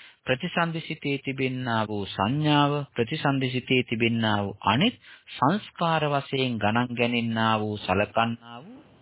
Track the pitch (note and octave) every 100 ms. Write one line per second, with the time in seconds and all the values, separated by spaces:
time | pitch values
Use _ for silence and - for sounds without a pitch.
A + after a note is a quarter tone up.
0 | - _ - B2+ F3 - E3+ E3 - D#3+
1 | D3 C#3 - C3+ C3 B2+ B2+ A2+ G#2+ G#2
2 | F#2+ - G2+ C#3+ D3+ D3 C#3+ D3 C#3+ -
3 | A#2 D#3 D3 C3+ C3 B2+ - B2+ B2 A2+
4 | A#2 A#2 A2 G#2 G2+ - - A2 A3 -
5 | - - - - - G#3 - - E3+ D#3+
6 | D3 C#3+ C#3 C3+ B2+ A2+ G#2 A2+ B2 A#2
7 | A#2+ A#2+ A#2 A2+ A2+ A2 G#2+ G#2 - F#2
8 | G#2 - A#2 A#2 A#2 A#2+ E3+ B3+ - -